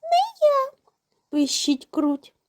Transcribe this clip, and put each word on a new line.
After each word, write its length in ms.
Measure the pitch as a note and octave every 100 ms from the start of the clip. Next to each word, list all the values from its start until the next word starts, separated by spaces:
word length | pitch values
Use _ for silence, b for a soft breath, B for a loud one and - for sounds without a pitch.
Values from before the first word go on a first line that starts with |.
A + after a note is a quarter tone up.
Не 440 | D#5+ F5 G#5 A5 D5+
я, 260 | C#5 C5+ - _ _ _ _ _
пищить 580 | D4 C#4 - - C#4 -
круть. 420 | - D4 C#4+ - _